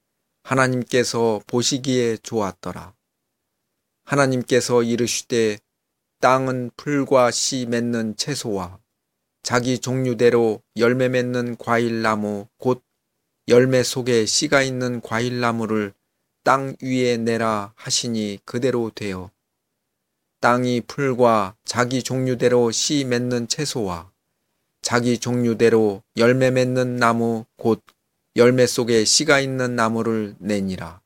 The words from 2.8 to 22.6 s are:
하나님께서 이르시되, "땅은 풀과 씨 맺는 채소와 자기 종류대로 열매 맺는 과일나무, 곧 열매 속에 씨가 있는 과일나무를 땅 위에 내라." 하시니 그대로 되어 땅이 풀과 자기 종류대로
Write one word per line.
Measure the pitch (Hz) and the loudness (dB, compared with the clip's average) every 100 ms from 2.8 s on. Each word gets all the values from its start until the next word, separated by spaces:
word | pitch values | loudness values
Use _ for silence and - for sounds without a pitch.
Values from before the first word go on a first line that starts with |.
| 85 - _ _ _ _ _ _ _ _ _ _ | -14 -20 _ _ _ _ _ _ _ _ _ _
하나님께서 | - 143 135 127 117 123 117 123 | -4 0 0 0 0 0 2 0
이르시되, | 117 120 117 - - 120 110 104 _ _ _ _ _ _ | 0 0 -2 -4 -4 -2 0 -2 _ _ _ _ _ _
"땅은 | 131 131 131 127 120 - | 2 2 0 -4 -6 -10
풀과 | - 143 131 135 120 | -4 -4 2 4 4
씨 | - - 135 | 0 -4 -4
맺는 | 120 120 120 117 110 104 | -4 -2 -2 -2 -4 -6
채소와 | - 135 123 98 90 95 _ _ _ _ _ _ | -8 -6 -6 -6 -8 -12 _ _ _ _ _ _
자기 | - 127 123 123 | -2 -2 0 -2
종류대로 | - 127 127 113 120 120 113 107 - - | -4 -4 -2 2 4 4 2 0 -8 0
열매 | 117 127 127 | 0 2 0
맺는 | 127 123 123 120 117 | 0 -2 -4 -6 -8
과일나무, | - 117 120 113 113 107 104 101 104 _ | -2 0 0 -2 0 0 -2 -6 -10 _
곧 | 127 123 _ _ _ _ _ _ - | -2 -2 _ _ _ _ _ _ 4
열매 | 120 131 131 | 4 6 2
속에 | 117 135 123 120 107 | 0 -2 0 2 2
씨가 | - 151 143 | 0 2 2
있는 | 135 127 123 120 | 2 -2 -4 -6
과일나무를 | - 113 123 123 120 117 110 110 104 - _ _ _ _ | -4 -4 -2 -2 -2 -2 -2 -2 -4 -8 _ _ _ _
땅 | - 131 135 - | 0 2 0 -8
위에 | 131 127 123 120 | -4 0 0 0
내라." | 113 113 113 107 101 | 0 0 0 -2 -6
하시니 | - - - 123 113 104 98 | -12 -6 -4 -4 -4 -4 -8
그대로 | - 120 127 123 113 | -10 -4 -2 -2 -4
되어 | - 104 92 90 - _ _ _ _ _ _ _ _ _ _ | -6 -8 -8 -12 -20 _ _ _ _ _ _ _ _ _ _
땅이 | 123 123 127 120 | 0 2 0 -2
풀과 | 110 - 139 123 120 110 95 - | -4 -4 -2 2 4 4 0 -6
자기 | - 120 123 127 | -6 -2 0 -2
종류대로 | 113 127 131 123 123 123 | -4 -4 -2 0 2 4